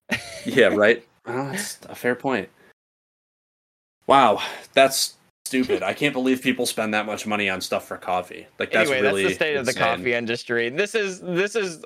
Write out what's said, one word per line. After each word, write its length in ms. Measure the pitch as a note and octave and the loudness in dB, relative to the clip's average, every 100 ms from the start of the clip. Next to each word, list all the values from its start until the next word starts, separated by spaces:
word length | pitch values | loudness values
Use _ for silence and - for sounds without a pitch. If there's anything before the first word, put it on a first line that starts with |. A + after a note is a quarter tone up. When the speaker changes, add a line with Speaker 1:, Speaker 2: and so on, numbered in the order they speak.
| - | -8
Speaker 1:
<laughs> 340 | - - - | -8 -8 -10
Speaker 2:
Yeah, 220 | - C3 G#2 | 0 4 6
right? 320 | G2+ G#2 A#2 - _ | 6 4 4 -4 _
Well, 200 | - B2 C#3 | -8 -6 -6
that's 260 | F#3+ G#3 - - | -6 -8 -12 -16
a 60 | |
fair 220 | - B2 B2 | -4 -2 -2
point. 320 | C#3 A#2+ - _ _ _ _ _ _ _ _ _ _ _ _ _ _ _ - | -2 -4 -4 _ _ _ _ _ _ _ _ _ _ _ _ _ _ _ 4
Wow, 360 | C#3 A#2+ G2 - - - | 6 8 4 -2 -10 0
that's 400 | - C3+ - - - _ _ - | 6 6 4 -4 -8 _ _ -4
stupid. 360 | C3 B2+ B2+ | -2 0 0
I 120 | F#2 | -2
can't 180 | G#2+ D3 | -2 -2
believe 300 | B2+ C3 B2+ | 0 0 0
people 240 | C3+ B2 A#2+ | 0 -2 -2
spend 260 | - A2 | -2 -2
that 120 | G#2+ G#2+ | -2 -2
much 200 | G2+ G#2+ | -6 -4
money 220 | G#2 G2+ | -2 -2
on 120 | F#2+ | -4
stuff 260 | - G2+ - | -4 -6 -6
for 100 | F#2+ | -10
coffee. 500 | - F#2 F2+ E2+ - - | -4 -4 -4 -12 -14 -10
Like, 120 | G2+ | -2
that's 180 | - D3 | 0 2
Speaker 1:
Anyway, 160 | C3 - | 2 2
Speaker 2:
really 160 | G2 | 2
Speaker 1:
that's 80 | F#2+ | 0
the 40 | F#2+ | 0
state 200 | D#3+ C#3+ | -2 -2
of 80 | B2 | -2
the 40 | |
Speaker 2:
insane. 120 | - A#2 A#2+ | 0 0 0
Speaker 1:
coffee 160 | C3 | -2
industry. 540 | A#2+ A2+ A#2 - A#2 A#2 | -2 -2 -4 -2 -2 0
This 260 | C#3+ G3+ | -2 -2
is, 260 | A3+ G3 F#3 | -2 -4 -6
this 360 | F3 F3 G3+ A3 | -4 -2 -2 -2
is 260 | F#3+ D#3 | -4 -6